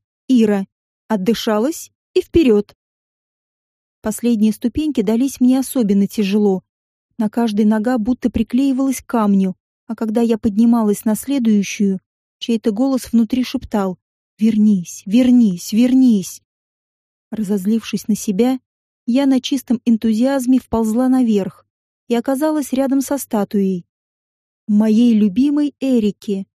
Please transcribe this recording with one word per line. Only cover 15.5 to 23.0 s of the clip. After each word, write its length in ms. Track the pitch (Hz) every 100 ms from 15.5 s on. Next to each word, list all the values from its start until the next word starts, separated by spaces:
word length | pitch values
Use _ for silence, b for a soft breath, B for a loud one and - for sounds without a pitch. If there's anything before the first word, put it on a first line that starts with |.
| 175 -
вернись!» 720 | 214 247 262 254 208 175 - _ _ _ _ _ _ _ _ _
Разозлившись 800 | 220 196 208 185 226 - 220 -
на 80 | 208
себя, 440 | - 190 247 262 - _ _ _ -
я 220 | 247 277
на 120 | 262
чистом 400 | - 269 - 233 -
энтузиазме 720 | 226 226 214 254 277 247 262
вползла 500 | - 226 220 220 262
наверх 600 | 262 233 208 185 - _ _ _ _ -
и 80 | 233
оказалась 580 | 254 262 311 311 262
рядом 280 | 254 269 269